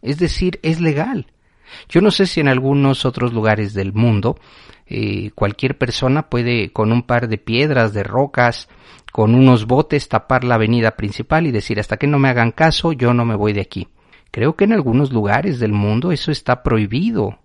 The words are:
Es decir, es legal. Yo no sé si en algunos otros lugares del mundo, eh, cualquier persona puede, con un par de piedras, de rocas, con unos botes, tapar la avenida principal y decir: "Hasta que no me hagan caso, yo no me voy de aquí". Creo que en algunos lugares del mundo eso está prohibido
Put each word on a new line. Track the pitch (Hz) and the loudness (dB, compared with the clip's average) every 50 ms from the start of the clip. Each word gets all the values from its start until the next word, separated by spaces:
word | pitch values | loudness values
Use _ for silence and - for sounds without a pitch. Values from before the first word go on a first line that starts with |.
| - | -6
Es | 120 143 151 | -6 -4 -2
decir, | 180 160 - - 180 180 175 - - | -2 -2 0 0 -2 -2 -2 -2 -4
es | 156 165 160 | -4 -2 0
legal. | 170 160 147 139 160 240 269 190 123 _ _ _ _ _ _ _ _ - - - - - | 0 0 0 0 -2 -4 -4 -6 -8 _ _ _ _ _ _ _ _ -20 -20 -20 -20 0
Yo | - 165 | 0 2
no | 190 214 | 4 4
sé | 196 - 196 | 2 2 0
si | 180 - - | 0 0 0
en | 151 139 | 2 2
algunos | 131 127 131 135 139 143 139 135 135 127 - | 2 2 0 0 2 2 2 2 2 0 -2
otros | 135 117 - 123 123 117 | -4 -2 -2 -4 -2 -2
lugares | 113 107 110 107 107 107 101 107 | 0 2 2 2 0 -2 -4 -4
del | 104 95 98 98 | -4 -6 -4 0
mundo, | 107 117 120 110 101 95 - - - - - - - - - - _ _ | 0 2 2 2 2 0 -2 -4 -4 -10 -20 -20 -20 -20 -20 -20 _ _
eh, | _ - 120 107 104 101 101 90 104 - | _ -8 -6 -4 -4 -4 -6 -6 -8 -6
cualquier | - - 98 101 - - 131 - | -4 -4 -4 -2 -2 -4 -4 -2
persona | - - 120 113 - - 127 131 151 151 _ | -2 -4 -4 -2 -2 0 0 0 0 -2 _
puede, | - 123 120 120 120 117 101 82 _ | -4 -2 -2 0 -2 -2 -2 -4 _
con | - 107 107 117 | -2 0 2 2
un | 120 117 | 0 0
par | - 123 120 120 117 | 0 -2 -2 0 -2
de | 110 | -6
piedras, | 104 _ - 113 120 139 151 143 127 113 110 104 | -6 _ -2 0 0 0 2 2 2 0 0 0
de | 107 98 | -4 -6
rocas, | - 101 123 139 139 _ - 123 120 120 - - _ - - - - - - _ - _ | -2 -2 -2 -2 -2 _ 2 2 2 0 -2 -12 _ -20 -20 -20 -20 -20 -20 _ -10 _
con | - 110 107 117 | 0 2 4 6
unos | 127 131 131 127 117 107 | 6 6 6 6 4 2
botes, | 110 127 135 143 - - 143 - - | 0 0 0 0 0 -2 -4 -4 -2
tapar | - 113 - _ 135 127 123 | -4 -4 -2 _ -2 -2 0
la | 123 123 | 0 0
avenida | 113 110 107 117 120 113 110 - | 2 2 2 2 2 2 0 -2
principal | - 107 104 104 - 139 - - 160 170 | -2 -8 -8 -6 -8 -6 -2 0 0 0
y | 151 | 0
decir: | 123 104 - - 110 101 | -2 -4 -4 -4 -4 -6
"Hasta | - - 110 | -4 -6 -4
que | 110 - | -2 0
no | 143 147 143 | 0 2 2
me | 135 135 | 2 2
hagan | 123 123 113 117 - | 2 2 0 0 2
caso, | - 160 160 151 - - 165 160 | 2 2 2 2 0 -2 -2 -2
yo | 127 123 120 120 | 0 0 2 2
no | 120 117 | 2 0
me | 117 113 | 0 -2
voy | 101 104 107 104 | 0 0 -2 -2
de | 101 | -2
aquí". | 95 - - 95 - - _ _ _ _ _ _ _ _ | -6 -6 -8 -12 -12 -12 _ _ _ _ _ _ _ _
Creo | - - 107 143 160 | -6 -2 0 0 2
que | - 196 | 2 2
en | 208 226 | 2 2
algunos | 208 151 127 113 127 147 135 131 | 2 2 2 2 2 2 2 0
lugares | 113 107 101 104 127 151 202 151 123 | -2 0 0 0 0 0 -2 -2 -2
del | 120 107 107 | -2 0 0
mundo | 104 101 104 107 117 139 180 175 | 0 0 0 0 0 0 -2 -4
eso | 139 - - | -2 -2 -4
está | 151 - - - 127 - - | -6 -4 -2 -2 -2 -2 0
prohibido | - 123 110 107 98 107 135 180 226 226 196 107 98 101 _ _ | 0 0 0 0 0 -2 -2 -2 -2 -2 -2 -2 -4 -4 _ _